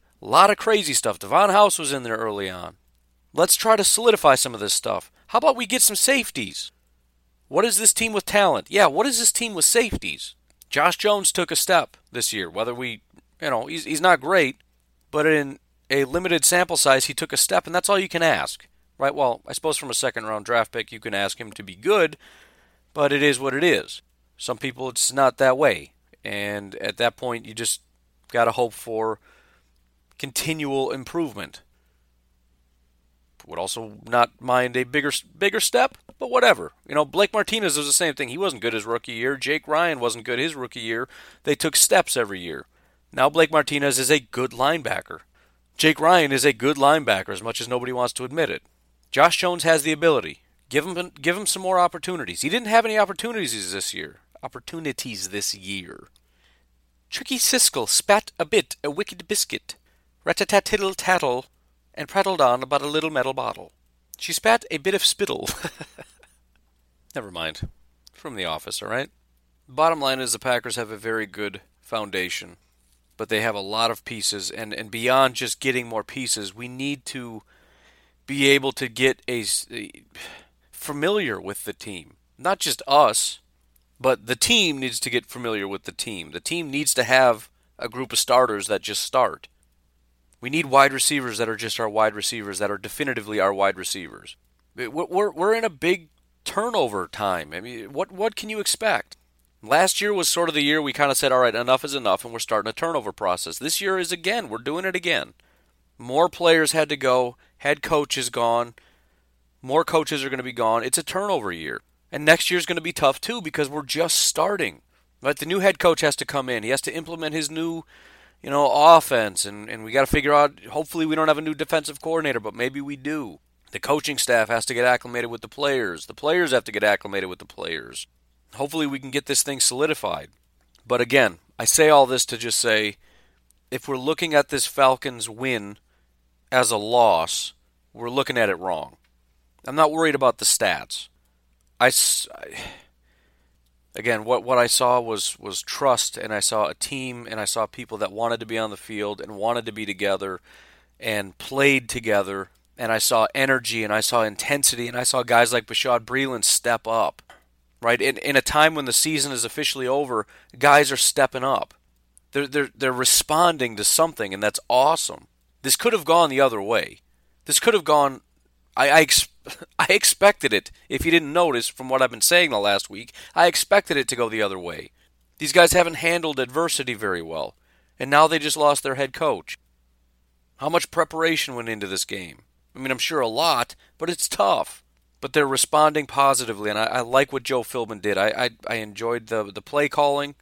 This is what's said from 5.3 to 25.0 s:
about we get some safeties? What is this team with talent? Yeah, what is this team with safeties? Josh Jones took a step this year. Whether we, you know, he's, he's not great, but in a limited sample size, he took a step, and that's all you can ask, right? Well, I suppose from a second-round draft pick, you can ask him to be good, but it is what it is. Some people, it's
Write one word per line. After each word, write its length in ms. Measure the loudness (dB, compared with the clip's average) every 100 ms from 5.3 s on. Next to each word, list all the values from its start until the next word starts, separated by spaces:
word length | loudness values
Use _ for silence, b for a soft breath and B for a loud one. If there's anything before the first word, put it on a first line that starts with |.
| 2
about 180 | 2 0
we 100 | -2
get 160 | 2
some 140 | 2 2
safeties? 720 | 2 2 0 -8 -8 -10 -14 _ _ _ _ _ _ _ _
What 160 | 0
is 140 | 2 2
this 140 | 2
team 200 | 2 -2
with 120 | -2
talent? 440 | 0 4 4 2 0
Yeah, 160 | 4 4
what 200 | 4 0
is 120 | 2
this 140 | 0
team 220 | 0 -4
with 100 | 0
safeties? 720 | 2 4 2 -4 -8 -10 -14 -18 _ _ _
Josh 260 | 2 2 2
Jones 360 | 2 2 0
took 180 | -2 -2
a 60 | -2
step 400 | 2 2 2 _ _
this 200 | -6 -4
year. 160 | -4 -6
Whether 260 | -4 -4
we, 280 | -4 -8 -10 _ _ _ _
you 80 | -4
know, 160 | -2 -4
he's, 180 | -8
he's 160 | -6 0
not 200 | 2 2
great, 360 | 2 2 2 -2 _ _ _ _ _
but 160 | 0 2
in 320 | 2 0 -10 _ _ _
a 140 | 0
limited 400 | 0 -2 0 2
sample 320 | 4 2 2 2
size, 300 | 4 4 2
he 80 |
took 180 | -6 -6
a 40 | -2
step, 300 | 0 0 0
and 80 |
that's 140 | -4 0
all 100 | 0
you 100 | 0
can 140 | 0
ask, 460 | 2 2 -2 -8 -18 _ _ _
right? 160 | -4
Well, 280 | 0 0 -2 -8
I 60 |
suppose 240 | -6 -4 -4
from 140 | -4
a 40 |
second-round 500 | -4 -2 -4 -6 -6
draft 260 | 0 0 0
pick, 220 | -4 -10
you 80 | -10
can 140 | -6
ask 260 | -2 -2 -4
him 100 | -14
to 100 | -16
be 120 | -16
good, 420 | -6 0 2 2 -2 b b b b b b b
but 180 | 0 2
it 100 | 4
is 180 | 2 2
what 140 | -2
it 100 | 2
is. 380 | 2 2 -2 -14 _ _ _ _
Some 220 | -8 -6
people, 300 | -6 -8 -8
it's 240 | -2